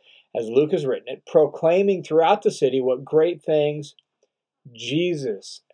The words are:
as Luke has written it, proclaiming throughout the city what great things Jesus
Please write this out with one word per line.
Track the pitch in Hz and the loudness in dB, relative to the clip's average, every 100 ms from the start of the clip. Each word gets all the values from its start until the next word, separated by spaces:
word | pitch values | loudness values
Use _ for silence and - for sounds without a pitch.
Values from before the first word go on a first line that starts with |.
| _ - _ | _ -20 _
as | 113 113 | -8 0
Luke | 120 151 | 2 2
has | 175 139 | 0 -2
written | 120 123 | -4 -6
it, | 139 - | -14 0
proclaiming | 170 143 - 160 180 202 190 | 2 2 2 0 2 2 0
throughout | 151 156 160 208 | 0 2 4 2
the | 214 | 0
city | - 135 131 | 0 0 0
what | 127 127 | 0 -2
great | 139 156 165 165 | 0 2 2 0
things | - 151 147 151 143 - _ _ _ _ _ _ - | -2 0 0 -2 -10 -18 _ _ _ _ _ _ -20
Jesus | 117 117 147 180 160 131 98 - - _ | -14 -6 -2 -2 -2 -6 -8 -12 -20 _